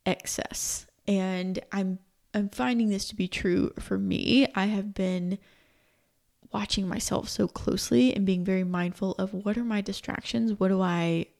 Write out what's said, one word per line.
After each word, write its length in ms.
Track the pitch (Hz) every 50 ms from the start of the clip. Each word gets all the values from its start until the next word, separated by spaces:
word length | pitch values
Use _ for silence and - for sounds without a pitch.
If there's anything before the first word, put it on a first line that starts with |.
| -
excess. 800 | 190 185 - - - - - - - - - - - - - - - _ _ _ -
And 500 | 202 190 185 185 185 180 185 185 185 - - -
I'm, 260 | - 202 190 185 185 185 - _ _ _ _ _ -
I'm 160 | 214 208 202
finding 380 | - - 254 254 247 233 226 214
this 200 | 202 196 - -
to 80 | -
be 100 | - 180
true 460 | 180 - - - 190 175 185 - - - -
for 180 | - - 190 196
me. 480 | 196 190 - - - - 233 262 277 254 -
I 120 | 196 190
have 280 | 208 214 196 196 208 196
been 440 | - 190 185 185 180 175 180 190 196 - - _ _ _ _ _ _ _ _ _ _ _ _ _ _ _ _ _ _ - -
watching 360 | - 214 202 - - 208 190 180
myself 400 | - - - - 190 - - -
so 200 | - - 202 175
closely 640 | - - - 208 - 202 - - 240 240 254 254 -
and 100 | - 196
being 200 | 190 190 180 175
very 200 | 190 190 185 185
mindful 500 | 180 180 175 175 175 180 - 196 190 - -
of 160 | 190 190 202
what 220 | 185 208 202 214
are 80 | 233 240
my 160 | 233 214 208
distractions? 720 | 202 202 196 - - - - - - - - 233 226 226
What 160 | 208 208 185 190
do 120 | 196 185
I 460 | 190 180 175 170 170 170 165 165 - - _